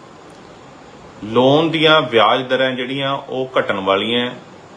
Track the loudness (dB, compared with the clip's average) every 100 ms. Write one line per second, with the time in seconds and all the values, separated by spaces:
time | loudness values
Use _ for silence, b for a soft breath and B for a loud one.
0 | -20 -20 -20 -20 -20 -20 -20 -20 -20 -20
1 | -20 -16 -4 2 4 4 2 2 4 4
2 | 4 2 4 2 0 -2 0 -4 -6 -6
3 | -4 -6 -6 -8 -4 -4 -4 -2 0 0
4 | 0 -2 -4 -8 -18 -20 -20